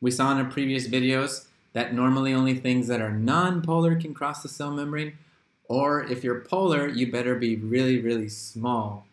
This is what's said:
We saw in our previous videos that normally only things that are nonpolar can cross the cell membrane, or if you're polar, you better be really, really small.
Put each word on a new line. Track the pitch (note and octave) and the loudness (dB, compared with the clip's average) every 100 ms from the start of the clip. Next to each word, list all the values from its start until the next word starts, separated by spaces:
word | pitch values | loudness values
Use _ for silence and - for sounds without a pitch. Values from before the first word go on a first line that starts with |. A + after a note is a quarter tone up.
We | B2 | -2
saw | B2+ C3 | 2 2
in | C3+ | 2
our | C3 | 0
previous | C#3+ C3+ C3+ A2 | -2 -2 -2 0
videos | B2+ B2+ C3 C3+ - - _ _ | 0 2 2 0 -6 -12 _ _
that | A#2+ A#2 | -4 -2
normally | B2 B2+ C3+ C3+ | 2 2 4 2
only | C3 C3 | 2 2
things | B2+ B2+ B2+ A#2 | 0 0 0 0
that | A#2 | -2
are | A2 | -2
nonpolar | G#2+ A2+ D#3 F3+ F3 D#3+ E3 E3 E3 | 0 2 2 2 0 0 2 4 2
can | D#3+ | -2
cross | C#3+ C#3+ D3 | -6 -6 -6
the | C#3+ | -12
cell | - D3 | -8 -6
membrane, | C#3+ D3 D3+ D3+ D3+ _ _ _ _ - | -4 -4 -4 -6 -10 _ _ _ _ -2
or | B2 C#3+ D3 | 0 2 2
if | - B2 | 0 -4
you're | B2+ A#2+ | -2 -2
polar, | - F#3 F#3 D3+ C#3+ | -2 0 2 2 0
you | A#2 B2 | 0 -2
better | B2 B2 | 0 0
be | A#2+ A#2 A2 | 0 0 -2
really, | A2 B2+ C3 B2+ | 0 2 4 2
really | A2+ A#2 G#2+ | 2 -2 -2
small. | - - A2+ A#2+ A#2+ G#2+ G2+ - | -8 -12 -6 -2 -2 -2 -8 -14